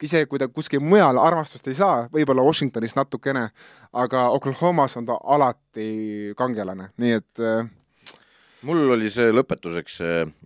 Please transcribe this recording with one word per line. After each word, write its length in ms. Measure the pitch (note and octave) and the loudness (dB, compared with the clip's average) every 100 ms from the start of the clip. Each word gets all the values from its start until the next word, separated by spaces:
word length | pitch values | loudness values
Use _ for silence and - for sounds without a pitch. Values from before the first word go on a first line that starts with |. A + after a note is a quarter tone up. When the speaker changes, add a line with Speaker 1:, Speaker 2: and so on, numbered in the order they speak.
Speaker 1:
isegi 240 | D3+ E3 D3 | -2 0 0
kui 160 | C#3 | -2
ta 80 | C3 | -4
kuskil 320 | D#3 D#3+ C#3 | -6 -4 -2
mujal 400 | D3+ G3+ D#3+ B2+ | 4 6 6 6
armastust 480 | D#3+ E3+ D3 B2+ - | 4 2 -4 -10 -8
ei 80 | C3 | -2
saa, 320 | G3 C3+ A#2 | 0 0 0
võib-olla 320 | D3+ C#3+ C3 | 0 2 4
Washingtonis 540 | C3+ D#3+ C#3 A#2 A2+ - | 4 2 -2 -4 -4 -4
natukene, 480 | C3+ B2+ C#3 C3+ A2+ - - - - | -4 -4 -4 -4 -4 -10 -20 -20 -10
aga 320 | A#2 B2 C3 B2 | -4 -2 0 2
Oklahomas 640 | C3 C#3 C3 E3+ F3 C3+ B2 | 0 -2 -2 0 2 0 -2
on 80 | A#2+ | -6
ta 140 | A#2 | -4
alati 1120 | - D3 C3 A2+ _ - A2 A2 G#2+ G#2 G#2 G#2 | 0 2 2 0 _ -10 -8 -6 -6 -8 -8 -4
kangelane, 540 | B2+ A2 F#2+ F#2+ F#2+ - | -4 -4 -6 -8 -12 -4
nii 160 | A#2+ A2+ | 0 0
et, 240 | - - A2+ | -2 -4 -2
äh, 240 | A2+ A2+ - _ _ - - _ _ _ _ | -2 -4 -12 _ _ -20 -20 _ _ _ _
Speaker 2:
Mul 300 | B2+ E3+ C#3+ | -4 0 2
oli 140 | A#2+ G#2+ | 2 0
see 220 | G#2 A#2 | 2 4
lõpetuseks, 600 | A2+ B2 F2 F2 E2+ - - | 4 2 -4 -6 -8 -8 -6
see, 280 | E2+ E2+ D#2 - | -2 -2 -2 -8